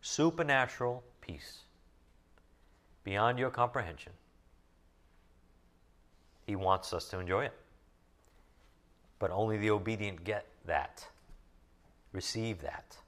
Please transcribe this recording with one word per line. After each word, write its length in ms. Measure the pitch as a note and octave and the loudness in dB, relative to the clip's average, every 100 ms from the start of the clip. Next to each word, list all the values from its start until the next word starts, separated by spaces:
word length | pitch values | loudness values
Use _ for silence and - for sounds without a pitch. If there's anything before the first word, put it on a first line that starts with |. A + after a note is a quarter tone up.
Supernatural 1040 | - - D#3+ E3 D#3 C3+ B2+ - B2 B2 - - | -4 2 2 4 2 4 4 0 -2 -2 -8 -18
peace. 440 | - E2 - - - _ _ _ _ _ _ - _ _ - - _ - | -12 -12 -12 -18 -20 _ _ _ _ _ _ -20 _ _ -20 -20 _ -14
Beyond 360 | - G2 A2 B2 | -4 2 4 4
your 120 | C3 | 0
comprehension. 640 | A#2+ A#2+ C3+ F#2+ E2+ - F2 _ _ _ - _ _ - _ _ - _ - - - _ _ _ _ _ - - _ - | 2 2 2 -4 -8 -16 -20 _ _ _ -20 _ _ -20 _ _ -20 _ -20 -20 -20 _ _ _ _ _ -20 -20 _ -6
He 100 | G2 | 0
wants 360 | F#2+ F#2+ - | 4 4 4
us 160 | F2+ - | -4 -4
to 100 | F#2+ | -6
enjoy 280 | F2+ F#2+ C#3 | 0 2 0
it. 120 | - - - _ _ _ _ _ - - - - _ _ _ - - | -6 -20 -20 _ _ _ _ _ -20 -20 -20 -20 _ _ _ -20 -4
But 120 | G2 | -2
only 260 | F2+ A2 G#2+ | 0 0 2
the 140 | G#2+ | 4
obedient 540 | G#2 G2 A2 G#2 F2 | 2 2 -2 -4 -6
get 220 | F2+ G#2 - - E2 | -4 -4 -6 -16 -2
that, 420 | D#2 - - - - - - - - - - - - - | 0 0 -10 -20 -20 -20 -20 -20 -20 -20 -20 -20 -20 -10
receive 480 | F#2+ - A2+ A2+ F#2 | -8 -4 -4 -4 -4
that. 380 | - - - - | -6 -8 -14 -20